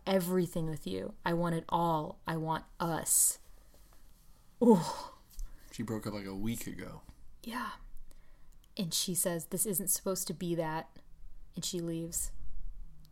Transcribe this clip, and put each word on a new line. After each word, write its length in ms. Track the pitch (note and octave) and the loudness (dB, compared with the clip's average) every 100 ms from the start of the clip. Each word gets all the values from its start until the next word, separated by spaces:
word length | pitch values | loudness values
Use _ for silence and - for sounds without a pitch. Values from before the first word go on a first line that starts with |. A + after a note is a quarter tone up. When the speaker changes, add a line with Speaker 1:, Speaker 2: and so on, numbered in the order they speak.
| G3 | 2
Speaker 1:
everything 600 | F#3+ F3 F#3 E3+ E3+ D#3+ | 4 6 4 4 2 -2
with 180 | D3+ F#3 | -2 -4
you. 280 | F#3+ G3 - | -4 -4 -4
I 80 | F3 | 0
want 220 | E3+ F3 | 2 2
it 100 | E3 - | 0 2
all. 480 | E3+ E3+ D#3 D3+ - - | 2 4 2 0 -6 -4
I 100 | E3 | -2
want 280 | D#3+ D#3+ - - | 0 -2 -4 -2
us." 600 | E3 D#3 - - - - - - - - - - - - - - - - | 0 0 4 6 6 2 -8 -20 -20 -20 -20 -20 -20 -20 -20 -20 -16 6
Ooh. 180 | A#3+ F#3 D3+ - - - - - - - - | 10 10 6 -4 -10 -16 -12 -6 -6 -8 -10
Speaker 2:
She 100 | - | -6
broke 220 | A2 A2 G#2+ | -2 -2 -2
up, 60 | |
like, 120 | G#2 G2 | -4 -4
a 80 | |
week 320 | F#2+ A2 A#2 - | -2 0 -2 -4
ago. 360 | F2+ F2+ E2 - - - - | -6 -8 -10 -16 -16 -16 -12
Speaker 1:
Yeah. 240 | A3+ B3 - - - - - - - - - - - - | -6 -4 -4 -8 -8 -8 -8 -12 -16 -18 -18 -18 -10 -4
And 180 | E3 | -2
she 200 | - - E3+ | 0 0 0
says, 300 | F#3 E3+ - | 0 0 -2
"This 200 | F3+ G#3+ | -2 0
isn't 240 | G3 G3 | 0 0
supposed 360 | - G3 F#3 - | 0 0 -2 -2
to 60 | |
be 200 | D#3+ F3 | -2 0
that." 340 | E3 D#3+ D#3+ - - - - - - - F3 | 0 0 -2 -6 -14 -18 -12 -10 -8 -8 -6
And 80 | |
she 160 | - F3+ | -4 -2
leaves. 500 | E3+ E3 E3 - - - - - - - - - - | -2 -2 -4 -2 -2 2 4 4 2 -2 -8 -12 -6